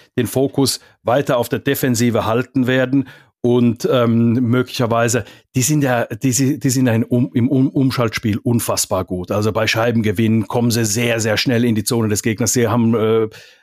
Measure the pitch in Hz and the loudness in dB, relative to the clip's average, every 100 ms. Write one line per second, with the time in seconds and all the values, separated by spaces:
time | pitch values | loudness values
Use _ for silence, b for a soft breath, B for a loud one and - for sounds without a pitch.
0 | B - 117 131 139 - 127 - b b | B -4 -2 0 0 0 -2 -2 b b
1 | - 135 139 123 - 117 139 135 139 113 | -2 0 0 -2 -2 -4 -2 -2 0 2
2 | 120 110 98 117 127 135 123 131 127 139 | 2 2 0 -2 -2 -2 0 2 2 0
3 | 131 B B _ 120 123 120 110 185 131 | -2 B B _ 0 2 2 0 0 2
4 | 117 117 117 120 117 123 123 - 113 117 | 2 2 2 2 2 0 0 -2 0 2
5 | 117 117 B B _ 131 123 151 135 120 | 2 0 B B _ -2 0 0 0 0
6 | - 113 135 120 131 143 139 131 127 113 | -2 -4 -2 0 0 0 -2 0 2 0
7 | - 123 127 123 113 131 135 147 131 131 | 0 0 0 0 2 2 2 2 0 0
8 | 113 - 110 101 120 117 - 98 - 95 | -2 -2 -2 -2 0 0 0 -4 -2 -4
9 | 90 92 87 101 107 110 107 113 120 113 | -4 -6 -4 -2 -2 -2 -2 0 0 0
10 | 107 101 110 113 - 123 120 113 107 117 | 0 0 2 0 0 -2 0 0 -2 -2
11 | 120 113 110 104 135 117 120 107 - 117 | -2 0 0 -2 0 0 0 0 -2 -2
12 | 110 104 117 107 110 127 110 120 113 113 | 0 0 -2 -2 -2 0 0 2 2 2
13 | 110 113 110 B B B | 2 0 -2 B B B